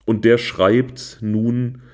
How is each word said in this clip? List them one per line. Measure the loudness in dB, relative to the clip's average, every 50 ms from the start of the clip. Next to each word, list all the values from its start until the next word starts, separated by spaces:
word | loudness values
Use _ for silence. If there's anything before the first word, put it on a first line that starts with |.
| _
Und | -2 -2 2 4
der | 4 4 4
schreibt | 2 -4 -2 0 2 2 2 2 0 -2 -8 -14 -16 -18 -14 -8
nun | -4 -2 -2 0 0 0 -2 -2 -4 -4 -6 -10 -18 -20